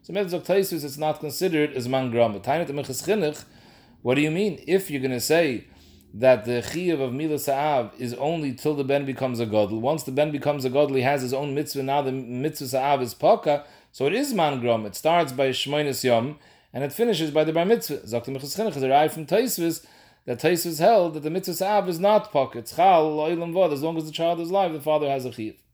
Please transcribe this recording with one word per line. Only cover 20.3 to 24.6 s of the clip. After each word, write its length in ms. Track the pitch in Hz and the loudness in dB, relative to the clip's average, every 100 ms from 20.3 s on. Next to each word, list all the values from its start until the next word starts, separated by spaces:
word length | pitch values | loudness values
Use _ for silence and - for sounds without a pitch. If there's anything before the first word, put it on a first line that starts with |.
| 120 | 0
Taisus 400 | 156 175 170 156 | 0 0 -2 2
held 360 | 180 226 170 | 4 6 2
that 80 | 156 | -2
the 60 | 151 | -4
mitzvah 360 | 175 185 165 190 | -4 -6 -4 0
Av 220 | 208 185 | 0 0
is 100 | 165 | 0
not 320 | 196 214 208 | 4 4 2
pocket. 300 | 143 131 120 | 0 0 -4
It's 160 | 110 - | -10 2
Chal, 400 | 185 175 156 151 | 6 6 4 0
Lo'ilam 360 | 156 170 170 | -2 -2 -2
Vod, 200 | 175 180 | 2 2
as 100 | 143 | 2
long 140 | 156 165 | -2 -4
as 80 | |
the 80 | 156 | -6
child 260 | 151 165 170 | -4 -2 -2
is 100 | 170 | -2
alive, 220 | 196 | 0